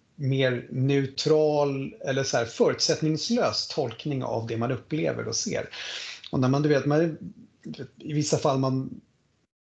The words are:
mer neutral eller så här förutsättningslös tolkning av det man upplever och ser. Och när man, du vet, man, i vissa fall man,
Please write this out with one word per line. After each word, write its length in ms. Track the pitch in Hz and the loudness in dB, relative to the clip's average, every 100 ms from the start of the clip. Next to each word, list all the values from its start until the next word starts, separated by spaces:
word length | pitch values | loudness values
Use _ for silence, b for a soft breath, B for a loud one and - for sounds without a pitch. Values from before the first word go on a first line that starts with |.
| _ - | _ -4
mer 500 | 135 135 131 123 - | 0 2 2 2 -2
neutral 1200 | 135 135 139 135 - 156 156 151 151 143 135 135 - | 0 2 4 2 0 2 4 4 4 2 0 -6 -6
eller 180 | - 135 | -2 -2
så 140 | 131 131 | 0 0
här 80 | |
förutsättningslös 1200 | 117 - 190 120 - 160 156 156 - 240 147 - - | 0 2 2 4 0 2 0 0 0 0 0 0 -4
tolkning 560 | - 127 - 151 135 | -4 -4 -4 -4 -4
av 220 | - 117 113 | -2 -4 -2
det 100 | 113 | -2
man 160 | 117 | -2
upplever 560 | 127 - 156 160 117 113 | -2 -4 -2 -2 -2 -4
och 80 | 117 | -4
ser. 320 | - - - B B B B B - | -2 -4 -6 B B B B B -4
Och 100 | 143 | 0
när 80 | 127 | 2
man, 140 | 139 | 4
du 60 | 151 | 4
vet, 180 | 143 139 | 4 4
man, 320 | 151 170 156 87 - - _ - 117 135 - | 2 2 -2 -12 -16 -20 _ -14 -12 -14 -14
i 140 | - | -6
vissa 260 | 147 147 139 | -2 0 0
fall 200 | 151 135 | 2 2
man, 420 | 131 131 135 - - _ _ _ _ _ | 2 0 -4 -10 -18 _ _ _ _ _